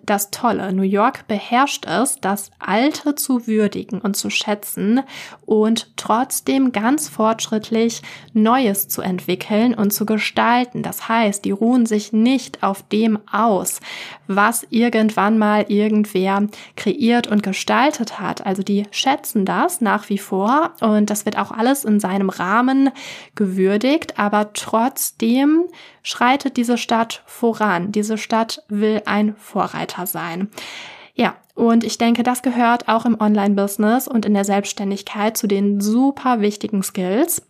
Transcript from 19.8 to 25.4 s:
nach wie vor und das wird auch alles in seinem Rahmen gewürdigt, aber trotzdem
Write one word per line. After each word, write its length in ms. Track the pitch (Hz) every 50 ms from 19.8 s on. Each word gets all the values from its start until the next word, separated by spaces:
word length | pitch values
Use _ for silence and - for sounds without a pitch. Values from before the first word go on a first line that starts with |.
nach 260 | 233 196 196 208 -
wie 120 | - 202 196
vor 520 | - - 196 190 196 220 262 302 330 330 - -
und 300 | - 220 214 214 208 208
das 160 | 208 208 -
wird 120 | 220 -
auch 140 | 208 202 -
alles 320 | - 226 226 254 277 277 -
in 160 | 214 208 202
seinem 300 | 208 180 190 196 196 190
Rahmen 600 | - - 175 180 208 233 247 262 269 269 269 269 262 - - - - - - - _
gewürdigt, 840 | - 208 190 185 190 185 190 202 214 240 262 294 320 - - - -
aber 340 | 208 202 214 208 214 208 -
trotzdem 1120 | - - - - 220 233 262 - - - - - - 226 226 240 262